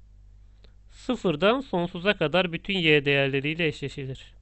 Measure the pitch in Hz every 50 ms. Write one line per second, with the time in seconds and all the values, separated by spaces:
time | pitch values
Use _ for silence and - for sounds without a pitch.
0 | - - - - - - - - - - - - - - - - - - - -
1 | - - 254 214 - 196 156 147 180 202 240 277 - - - 180 170 175 - 175
2 | 170 202 202 196 165 151 143 180 185 180 165 165 - - 196 190 170 160 151 147
3 | 135 143 143 139 139 135 131 139 131 147 160 165 175 156 143 - 143 135 - 147
4 | 135 131 131 - - - - -